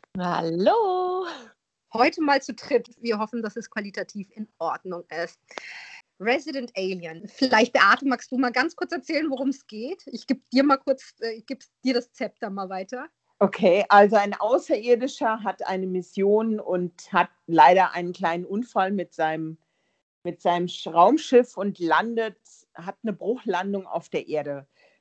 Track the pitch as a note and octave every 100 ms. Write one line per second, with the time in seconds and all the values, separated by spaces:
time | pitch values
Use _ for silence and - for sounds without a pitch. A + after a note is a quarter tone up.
0 | - F#3 F3+ E3+ E3 E3+ A3 A4 G4+ F#4
1 | F4+ F#4 F4 C#4+ A#3 _ _ _ _ -
2 | C#4 E4 D4+ C#4 - A3 - B3+ - _
3 | A#3 G#3 G#3+ A#3 A3 A#3 G#3+ - G3+ G3+
4 | F#3 G#3 F#3 - G#3+ - E3 C3 F#3 F3
5 | E3+ D#3+ E3 - _ - - - - -
6 | _ - G3 C#4 D4 C#4 A#3+ - F#3+ F#3
7 | E3 E3 G3+ - C4 A3+ E3+ - G3 A#3
8 | C4+ B3 - B3+ B3+ B3 D#4+ - F4 F4
9 | - D4+ D#4 C4 C4+ C4 - G#3+ B3 G4
10 | - A#3+ - C4 _ B3+ C#4+ C4+ C#4 C4
11 | - - A3+ A3+ - C4+ _ _ B3+ A#3+
12 | - - A3+ - G#3+ G3 F#3+ F#3+ F#3+ B3
13 | D4+ _ _ - G3 - F#3+ F#3 - G3+
14 | G#3 G#3+ G3+ G3 G#3 C4+ - B3+ A#3 A#3+
15 | B3+ - A#3+ A3 G3+ F#3+ - F#3+ F#3+ F#3
16 | F3+ - G3 G#3+ A3+ G#3+ - F3+ F3+ -
17 | - F#3 F#3 _ - E3 D#3+ F#3 F3 F3
18 | F3 F3+ F3 E3+ F3+ G3+ B3 G#3+ F#3+ G3+
19 | F3 - D#3 D#3+ D#3+ D#3+ _ _ _ _
20 | _ _ F3 F3 F#3 F3 F3 - - E3
21 | F#3 D4+ - B3 A#3+ - G3+ F3+ E3+ D#3+
22 | A3 A3+ A3 F#3 _ _ _ - F3 -
23 | A3+ F3+ F3+ B3 A3 F3+ G3 G3 F#3 D3+
24 | - D#3 - D3+ D3 C#3 C3+ _ _ _